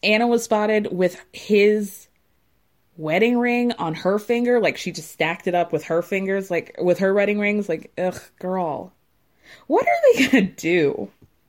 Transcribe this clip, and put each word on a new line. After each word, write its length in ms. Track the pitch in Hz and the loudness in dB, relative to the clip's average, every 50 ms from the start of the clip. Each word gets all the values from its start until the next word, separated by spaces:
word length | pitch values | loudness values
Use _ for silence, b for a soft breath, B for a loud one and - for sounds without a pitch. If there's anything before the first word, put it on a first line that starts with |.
Anna 260 | - 196 214 214 240 240 | 0 2 2 2 2 2
was 160 | 233 233 233 | 2 0 0
spotted 480 | - 226 208 214 214 214 214 208 - | 0 0 0 2 2 0 0 0 -2
with 320 | - 175 185 175 175 - - _ | -2 0 -2 -2 -2 -4 -20 _
his 760 | - - - - 208 202 202 208 214 214 208 202 - - - _ _ _ _ _ _ _ _ _ _ _ _ _ _ _ _ _ _ | -20 -18 -4 2 4 4 6 6 4 2 0 -4 -10 -16 -20 _ _ _ _ _ _ _ _ _ _ _ _ _ _ _ _ _ _
wedding 420 | 170 156 156 156 185 220 240 247 240 | -10 -6 -2 0 2 2 2 2 2
ring 360 | 240 240 240 240 240 240 226 | 0 0 0 0 0 -2 -2
on 200 | - 175 165 160 | -2 -4 -6 -6
her 240 | 160 - 185 202 208 | -4 -2 -2 -2 -2
finger. 420 | 208 - 240 240 240 247 247 240 | 0 -2 -2 0 2 2 2 2
Like, 180 | 202 156 - - | 2 0 -2 -2
she 140 | - 185 | -8 -8
just 200 | - - 151 - | -10 -10 -14 -16
stacked 340 | - - 160 160 170 180 - | -6 -4 -2 -2 -2 -4 -4
it 80 | 190 175 | -2 0
up 180 | 175 170 165 | 0 0 0
with 120 | 165 151 156 | -2 -4 -4
her 180 | - 165 170 | -2 -2 -2
fingers, 480 | 170 - 202 190 196 190 196 196 190 190 | -2 -2 -4 -4 -2 -2 -4 -4 -4 -4
like, 260 | 180 165 - - - - | -4 -6 -6 -6 -10 -4
with 160 | 180 180 175 175 | 0 0 2 2
her 160 | 196 190 196 | 2 0 2
wedding 240 | 202 202 202 208 208 | 2 2 0 0 -2
rings. 320 | 208 202 208 208 202 - | -2 -2 -2 -2 -2 -4
Like, 220 | 165 160 - - - | -6 -6 -8 -12 -8
ugh, 240 | - 180 185 175 - - - _ _ | -6 -4 -4 -4 -8 -14 -20 _ _
girl. 520 | - 185 185 185 175 160 135 - 185 185 _ _ _ _ _ _ _ _ B B B B B B B B | -8 -6 -4 -4 -4 -4 -6 -8 -10 -14 _ _ _ _ _ _ _ _ B B B B B B B B
What 180 | 294 427 554 | 0 2 2
are 280 | - 698 679 640 539 453 | 2 0 4 4 4 4
they 140 | 466 262 - | 4 2 4
gonna 200 | - 233 196 - | 4 4 2 2
do? 640 | - - - 160 175 180 151 139 - - 101 - _ _ - _ _ _ _ | -4 -6 -4 0 0 2 2 0 0 -4 -8 -12 _ _ -20 _ _ _ _